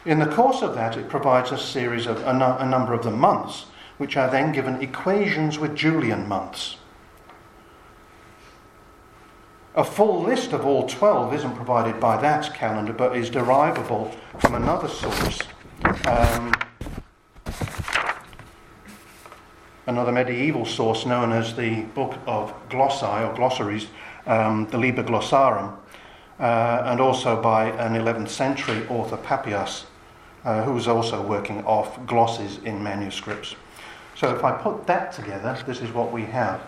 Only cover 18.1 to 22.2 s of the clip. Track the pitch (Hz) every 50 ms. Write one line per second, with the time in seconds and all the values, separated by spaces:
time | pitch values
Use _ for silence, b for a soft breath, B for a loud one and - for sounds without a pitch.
18.1 | - - - - - - - - - - - - - - - - - - - -
19.1 | - - - - - - - - - - - - - - - 131 123 120 123 120
20.1 | 123 123 127 - - 120 139 156 147 123 113 - - - 117 113 113 - - 127
21.1 | 123 123 120 117 113 113 113 117 - 127 120 113 117 113 107 - - 139 127 -
22.1 | - -